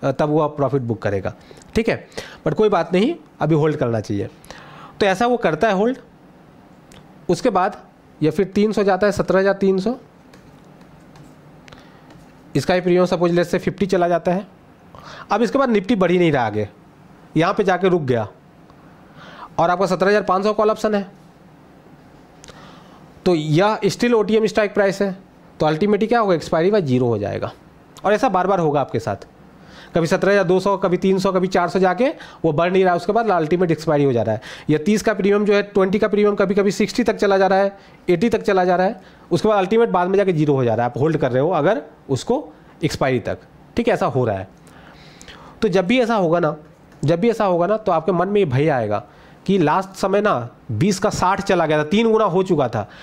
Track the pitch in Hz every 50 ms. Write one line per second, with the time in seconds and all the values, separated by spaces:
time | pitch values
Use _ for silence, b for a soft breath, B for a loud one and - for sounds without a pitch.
0 | - 139 131 - 156 151 151 160 156 147 151 147 139 127 131 139 123 117 113 -
1 | - 107 101 98 90 - - - B B B B B B - 214 226 - 151 -
2 | - B B B B B B B B 247 240 - 214 208 196 175 165 170 180 180
3 | 208 285 339 - - - - - 147 156 165 151 151 156 147 147 139 120 117 110
4 | 104 - 107 101 - - - B B B B B B B B B B B B -
5 | 214 196 185 185 240 240 247 233 - 175 156 156 220 226 196 185 208 240 262 -
6 | - - - - - - - - - - - - - - - - - - - -
7 | - - - - - - 175 165 - 247 196 185 180 208 196 - - - - _
8 | _ - - - 151 156 156 - 190 185 - 202 202 220 202 226 202 202 185 180
9 | 208 208 185 196 175 - - 190 190 196 190 190 196 190 190 190 185 220 254 269
10 | - - _ - - - - - - - - - - - - - - - - -
11 | - - - - - - - - - - - - - - - B B B B B
12 | B B B - - - - - - - - 143 135 - 185 180 170 180 175 180
13 | 180 175 190 165 175 175 170 175 175 170 - 180 - 190 - - 202 185 196 185
14 | 175 175 175 165 170 185 175 190 208 - - - - - - - - - - B
15 | B B B B B B 202 214 240 202 - 269 277 254 226 202 185 190 254 196
16 | 185 170 180 180 175 165 143 135 117 110 104 107 104 - - - - - - -
17 | - - - - - - - 156 160 180 202 - 180 185 185 170 190 190 175 175
18 | 151 127 127 113 107 101 - - - - - - - - - - - - - -
19 | - - B B B B B B B B B - 160 175 180 180 196 170 185 175
20 | 190 190 208 208 196 - 180 190 196 214 214 214 214 208 214 214 - 220 208 202
21 | 190 190 - - - - - - - - - - - - - - - - - -
22 | - - - - - - - - - B B B B B B B B B B B
23 | B - - - - 180 175 160 151 156 147 160 196 214 220 - - 185 - -
24 | 247 240 240 220 208 185 214 220 220 202 208 240 214 196 202 220 202 196 190 -
25 | 202 196 185 - - - - - - - - - 170 151 156 156 208 202 208 196
26 | 220 208 240 240 220 196 180 156 - - - 160 165 190 208 214 175 135 123 123
27 | 127 120 113 101 101 98 101 101 104 104 - - - - - - - - - -
28 | - 185 208 202 - 254 185 185 180 180 202 180 170 151 143 147 131 - - 117
29 | - 113 101 - - - - - - - - B B B B B B B B 170
30 | 165 156 190 185 185 180 202 202 190 165 185 185 185 202 196 185 190 190 180 175
31 | 196 190 190 190 190 196 185 190 180 185 185 190 175 175 - 196 185 185 180 180
32 | 247 285 330 B B B B B B 165 151 143 170 180 185 190 190 180 175 175
33 | 165 - 196 226 233 214 185 170 160 151 180 175 190 170 160 156 - 165 151 147
34 | 143 139 123 117 107 110 110 104 B B B B B B 151 151 151 208 214 214
35 | - 226 214 196 185 202 202 208 208 196 208 202 202 202 - 208 190 190 185 208
36 | 220 214 208 208 208 208 202 - 202 185 202 202 196 202 - - 214 185 - -
37 | 240 - 208 185 214 202 196 196 196 185 190 190 196 196 196 B B B B B
38 | B - 180 165 220 233 226 208 - - 202 190 180 180 180 175 185 196 240 -
39 | B B B B B B 180 - - 214 214 202 185 185 220 226 233 220 185 185
40 | 180 180 196 196 202 190 180 151 156 147 143 135 127 117 110 113 120 123 123 117
41 | 135 160 160 147 151 131 120 127 139 170 190 156 143 180 220 285 - - - -
42 | - - 135 123 - - 240 294 - - B B B B B B - 151 - -
43 | 156 135 131 120 - 95 92 - - - - - - - - - 233 233 196 -
44 | 208 165 127 131 123 113 101 95 95 - - - B B B B B B B B
45 | B B B B B B B B B B B B - 214 175 190 185 175 240 262
46 | 240 214 233 214 180 156 165 170 170 151 151 - - - - _ - - - -
47 | - 143 170 170 185 240 220 226 214 196 180 165 170 180 214 220 220 196 175 160
48 | 156 - 185 170 175 190 208 208 196 151 120 131 147 156 143 127 113 104 104 101
49 | - B B B B B B B B - 190 196 160 147 156 185 190 190 - -
50 | - 190 190 208 202 208 170 123 117 113 - - - - 113 104 147 208 196 190
51 | 214 208 - - - 180 196 190 190 - 196 175 165 151 156 151 151 151 202 208
52 | 233 226 214 220 220 196 160 190 190 185 180 147 139 120 - 110 101 - B B